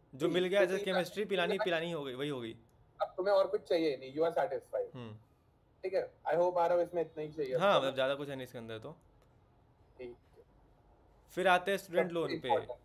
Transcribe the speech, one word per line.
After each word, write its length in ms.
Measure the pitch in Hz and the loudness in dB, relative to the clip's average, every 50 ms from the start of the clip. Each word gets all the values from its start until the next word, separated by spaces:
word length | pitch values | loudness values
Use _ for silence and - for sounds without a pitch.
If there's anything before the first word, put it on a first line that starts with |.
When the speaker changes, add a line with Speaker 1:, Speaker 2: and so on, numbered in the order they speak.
| _ _ - | _ _ -8
Speaker 1:
जो 40 | 131 | -2
Speaker 2:
फ्रीज, 140 | 151 170 | 0 2
Speaker 1:
मिल 140 | 160 180 180 | 2 2 2
गया, 140 | 180 185 202 | 2 4 4
Speaker 2:
तो 60 | 190 | 4
Speaker 1:
जैसे 160 | 175 190 196 | 4 2 -2
Speaker 2:
freeze 120 | 202 190 185 | -2 0 0
Speaker 1:
केमिस्ट्री, 280 | 185 170 - - 190 | 0 0 -2 -2 -4
Speaker 2:
आता 40 | 214 | -2
है, 40 | - | 0
Speaker 1:
पिलानी, 200 | 202 180 170 190 | 0 0 0 0
Speaker 2:
फ्रीज 140 | 190 190 208 | 0 0 0
Speaker 1:
पिलानी 280 | 190 170 160 165 170 | 0 0 0 0 -2
हो 120 | 170 151 143 | -4 -4 -6
गई, 100 | 135 123 | -6 -6
वही 140 | 127 143 147 | -4 -4 -4
हो 120 | 143 127 | -4 -4
गई। 160 | 117 113 113 117 - _ _ _ - _ _ - | -6 -8 -10 -12 -18 _ _ _ -20 _ _ -6
Speaker 2:
अब 120 | - - - | -6 -4 -4
तुम्हें 180 | - 185 202 202 | -2 0 4 4
और 120 | 190 - | 4 4
कुछ 140 | 185 202 208 | 2 0 -4
चाहिए 340 | - - 196 165 160 156 135 | -2 0 2 2 2 2 0
नहीं, 180 | 123 131 131 131 | -2 -8 -8 -2
you 100 | 151 165 | 0 0
are 100 | 165 160 | 0 2
satisfied। 600 | 165 139 - 135 120 - - - 107 98 - - | 0 0 0 -2 -6 -6 -6 -4 -4 -4 -4 -6
Speaker 1:
हम्म। 200 | 127 120 110 107 107 - _ _ _ _ _ _ _ _ _ _ _ | -12 -12 -12 -14 -16 -20 _ _ _ _ _ _ _ _ _ _ _
Speaker 2:
ठीक 120 | - 185 190 | -8 -4 -2
है, 160 | 180 - - - _ - - | -2 -4 -4 -8 _ -4 -2
I 20 | 156 | 2
hope 240 | 170 175 180 180 175 | 2 2 2 4 2
आरव 220 | 170 170 175 175 | 2 4 4 2
इसमें 220 | 170 170 175 175 | 2 0 -2 -4
इतना 200 | 160 160 - 156 | -4 -4 -6 -10
ही 100 | 151 151 | -10 -8
चाहिए 240 | 151 156 147 127 127 | -4 -4 -4 -2 0
Speaker 1:
हाँ, 180 | 127 185 202 190 | 2 4 6 4
Speaker 2:
था। 40 | 151 | 4
Speaker 1:
मतलब 160 | 135 135 127 | 4 2 0
ज़्यादा 200 | 127 131 131 139 | 0 0 0 0
कुछ 140 | 139 147 139 | -4 -6 -8
है 80 | 139 | -8
नहीं 100 | 131 127 | -8 -10
इसके 120 | 120 - 123 | -10 -12 -14
अंदर 200 | 113 113 110 113 | -12 -10 -10 -10
तो। 180 | 113 139 165 - _ _ _ _ _ _ _ _ _ _ _ _ _ _ _ _ _ _ _ - | -12 -14 -16 -18 _ _ _ _ _ _ _ _ _ _ _ _ _ _ _ _ _ _ _ -14
Speaker 2:
ठीक 100 | 127 120 | -14 -12
है। 360 | 120 - _ _ _ - - _ _ _ _ _ _ _ _ _ - _ _ _ _ _ _ - | -14 -16 _ _ _ -20 -20 _ _ _ _ _ _ _ _ _ -20 _ _ _ _ _ _ -10
Speaker 1:
फिर 180 | - 170 190 190 | -4 0 4 4
आते 220 | 180 180 180 196 | 4 4 4 0
हैं 80 | 196 190 | -2 -2
स्टूडेंट 280 | - - 170 180 170 | -2 -2 0 0 2
Speaker 2:
सबसे 80 | 175 170 | 2 0
Speaker 1:
loan 140 | 170 160 143 | -2 -2 -2
पे। 60 | 165 | -4
Speaker 2:
इंपॉर्टेंट। 380 | 165 151 127 117 - - - 120 - | -4 0 2 2 0 0 -4 -12 -14